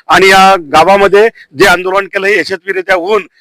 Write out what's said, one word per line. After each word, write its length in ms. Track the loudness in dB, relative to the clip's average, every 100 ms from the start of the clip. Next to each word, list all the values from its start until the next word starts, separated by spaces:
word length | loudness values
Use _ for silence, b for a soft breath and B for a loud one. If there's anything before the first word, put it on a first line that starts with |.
| B
आणि 200 | 0 2
या 280 | 4 4 2
गावामध्ये 720 | 0 0 2 2 2 2 0 -2 B -2
जे 80 | 0
आंदोलन 400 | 0 -2 -4 -4
केलं 200 | -6 -4
हे 120 | -4
यशस्वीरित्या 560 | -4 -8 -8 -8 -4 -4
होऊन 320 | -2 -4 -4 _